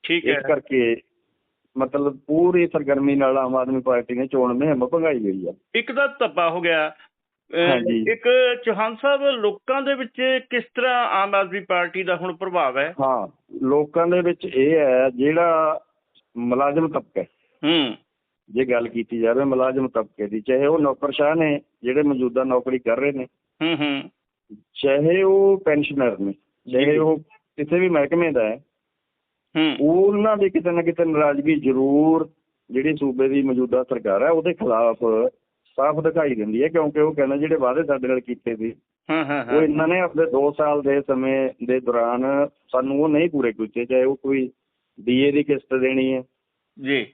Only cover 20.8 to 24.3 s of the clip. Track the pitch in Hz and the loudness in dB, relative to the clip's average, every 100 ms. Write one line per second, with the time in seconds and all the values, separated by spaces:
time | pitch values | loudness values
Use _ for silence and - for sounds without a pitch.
20.8 | 143 131 143 135 147 160 156 143 - _ | 2 0 -6 0 0 2 0 -2 -6 _
21.8 | 120 131 147 135 127 117 131 127 123 127 | -2 0 0 0 0 -2 0 0 -2 -4
22.8 | 120 117 139 135 127 _ _ _ 160 160 | -2 0 -2 -4 -10 _ _ _ -4 -2
23.8 | 147 139 - _ _ | -2 -4 -8 _ _